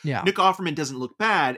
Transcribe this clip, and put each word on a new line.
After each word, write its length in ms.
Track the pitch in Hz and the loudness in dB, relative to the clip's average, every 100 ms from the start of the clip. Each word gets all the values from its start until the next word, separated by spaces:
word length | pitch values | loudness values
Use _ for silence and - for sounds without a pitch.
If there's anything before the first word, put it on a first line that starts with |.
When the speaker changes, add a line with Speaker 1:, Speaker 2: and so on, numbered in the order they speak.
Speaker 1:
Yeah. 200 | 151 123 | -4 -2
Speaker 2:
Nick 140 | 190 190 | 0 2
Offerman 380 | 190 185 180 | 2 2 -2
doesn't 240 | 147 143 131 | -4 -6 -6
look 180 | 127 - | -8 -2
bad. 400 | 220 196 135 | 0 2 2